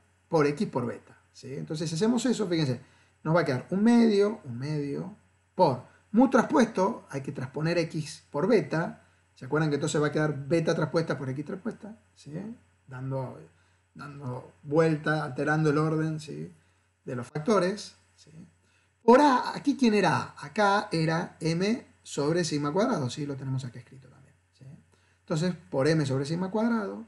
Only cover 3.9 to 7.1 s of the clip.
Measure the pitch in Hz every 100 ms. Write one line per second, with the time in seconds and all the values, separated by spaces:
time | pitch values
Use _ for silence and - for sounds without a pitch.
3.9 | 240 226 202 202 226 143 117 143 151 143
4.9 | 143 180 208 _ _ _ - 170 123 -
5.9 | _ _ 202 262 254 - 302 226 - 196
6.9 | 240 -